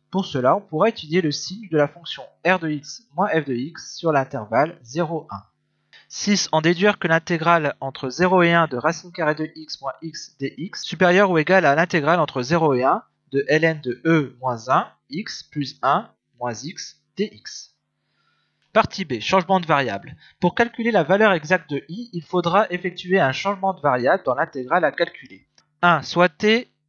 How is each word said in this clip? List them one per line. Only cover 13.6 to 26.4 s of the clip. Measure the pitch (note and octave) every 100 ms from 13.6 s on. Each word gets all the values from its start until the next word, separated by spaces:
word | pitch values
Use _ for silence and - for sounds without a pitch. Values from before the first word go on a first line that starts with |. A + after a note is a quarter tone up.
| D#3+ D#3
de | B2+ A#2
e | D#3+ E3 C3 B2
moins | B2+ A#2 A#2
un | D3+ - _ _
x | D3+ A3 -
plus | - D3+ C3+ -
un | C3 D#3+ A3+ _ _ A#2+
moins | A#2+
x | A2 B2+ - - - _ -
dx. | G#3 G#2+ - - - _ _ _ _ _ _ _ _ _ _
Partie | A3 - -
B, | E3+ A2+
changement | - F#3+ E3+ F#3+
de | D#3+
variable. | D3 B2+ G2 - - _ -
Pour | F3+
calculer | - A#3 - A#3
la | G#3+
valeur | D3 G3 G#3+
exacte | F3 D3+ F#3 -
de | C#3+ -
i, | F#3 A#3+
il | F3
faudra | D3+ F3+ E3+ F#3+ A3
effectuer | F3 F3+ E3+ F3+ F#3+
un | C#3
changement | C3 G3 G3 F#3+
de | F3+
variable | C#3+ B2+ B2 F#3+
dans | C3+
l'intégrale | B2+ D#3+ C3+ B2+ E3+
à | D#3
calculer. | - E3+ - C3 F#2+ _ _ _ -
Un, | F3 D#3+
soit | - E3+ F3
t | -